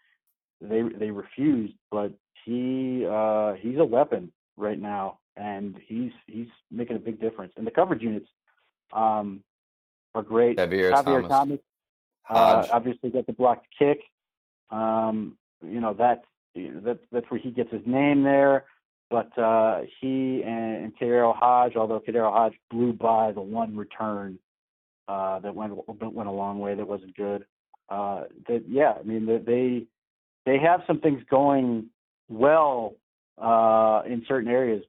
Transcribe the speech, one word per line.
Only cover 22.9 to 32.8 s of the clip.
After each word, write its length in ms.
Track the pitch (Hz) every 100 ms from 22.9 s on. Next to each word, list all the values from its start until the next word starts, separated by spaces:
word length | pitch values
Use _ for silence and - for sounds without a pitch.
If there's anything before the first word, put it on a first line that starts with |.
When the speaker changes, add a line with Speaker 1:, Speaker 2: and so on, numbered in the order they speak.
Speaker 1:
by 380 | 110 113 113 110
the 80 | 104
one 360 | 95 110 110 104
return, 640 | 104 - 110 104 98 92 _ _ _ _ _ _ -
uh, 320 | 98 95 95
that 160 | 101
went, 200 | 95 110 101 -
went 420 | 110 110 113 101
a 40 |
long 260 | 98 101 101
way, 160 | 101
that 140 | 101 98
wasn't 260 | 101 95
good. 300 | 90 101 101 101 _ _ _ _
Uh, 360 | 98 101 98 - - -
that, 160 | 117 -
yeah, 280 | 127 143 104
I 40 |
mean, 200 | 98 113
they, 140 | 110 113
they 480 | 117 120 127 123 113 _ _ _ _ _ -
they 100 | 135
have 220 | 160 180 180
some 140 | 156
things 220 | 156 135 -
going 600 | 135 143 139 127 117 110 _ _ _ _
well, 640 | 110 135 160 147 127